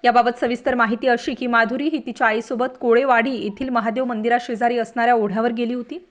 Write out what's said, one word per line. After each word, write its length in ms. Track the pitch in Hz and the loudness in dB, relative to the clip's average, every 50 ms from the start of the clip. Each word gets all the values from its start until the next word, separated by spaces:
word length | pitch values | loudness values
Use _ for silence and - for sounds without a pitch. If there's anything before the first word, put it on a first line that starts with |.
| - | 2
याबाबत 260 | 240 233 240 233 240 233 - | 4 4 4 4 2 0 -2
सविस्तर 340 | - 240 240 240 - 285 254 | -2 -2 -2 -2 -2 -2 0
माहिती 320 | 247 233 214 226 226 - | 2 2 0 0 0 2
अशी 280 | 262 240 240 - - 262 | 2 0 2 0 -6 -6
की, 120 | - 262 | -4 -4
माधुरी 420 | 247 240 233 226 220 240 262 285 302 | 0 2 2 2 2 0 -2 -2 -2
ही 100 | 311 294 - | -2 -4 -6
तिच्या 200 | - 233 - 269 | -8 -4 0 0
आईसोबत 400 | 226 214 220 226 - 262 226 247 262 254 - | 0 0 0 -4 -4 -4 -2 -2 -4 -4 -4
कोळेवाडी 500 | - 240 226 240 269 277 247 233 233 277 | 0 2 4 4 4 4 4 4 2 0
येथील 380 | 262 220 185 208 202 - 262 262 | -2 -4 -4 -6 -6 -6 -6 -2
महादेव 360 | 254 240 208 233 214 247 262 | -2 -2 -2 -2 -2 -2 -4
मंदिराशेजारी 720 | 247 247 214 214 233 233 240 240 - 247 208 240 240 247 240 | -4 -4 -2 0 0 0 0 0 -4 -6 -2 -2 0 0 0
असणाऱ्या 360 | 226 226 - 247 233 233 247 | -2 -4 -2 0 2 4 4
ओढ्यावर 380 | 233 214 208 180 220 226 240 233 | 4 2 0 -2 0 -2 -2 0
गेली 220 | 226 240 226 247 | -2 -4 -4 -4
होती. 320 | 247 240 - 285 349 359 _ | -6 -8 -10 -12 -14 -14 _